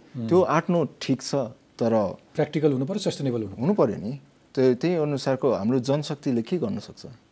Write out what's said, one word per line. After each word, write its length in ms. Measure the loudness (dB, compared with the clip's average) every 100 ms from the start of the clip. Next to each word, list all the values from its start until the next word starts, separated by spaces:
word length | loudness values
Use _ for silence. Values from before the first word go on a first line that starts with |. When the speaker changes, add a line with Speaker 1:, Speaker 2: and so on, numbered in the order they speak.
| -14 -10
Speaker 1:
मह्म। 100 | 2
Speaker 2:
त्यो 140 | 4
आँट्नु 460 | 4 2 2 0 0 -4
ठिक 200 | -2 -2
छ, 140 | -2 -4 -4 -8 _ -2
तर 140 | 2 2 0 -4 _
Speaker 1:
प्र्याक्टिकल 400 | -4 -2 2 2
हुनु 120 | 2 -2
पर्यो, 140 | -2
सस्टेनेबल 440 | -4 -2 -2 -2
हुनु 40 | -4
पर्यो। 140 | -2
Speaker 2:
हुनु 120 | 0
पर्यो 220 | 2 2 0
नि। 240 | -6 -8 -14 _ _ 2
त्यो, 180 | 4
त्यही 220 | 4 0 0
अनुसारको 580 | 0 -2 -2 0 2
हाम्रो 260 | 2 2 0
जनशक्तिले 600 | 0 -2 -2 -6 -2 -2
के 160 | -2 -2
गर्न 220 | -2 -6
सक्छ? 260 | -10 -16 -18 -20 _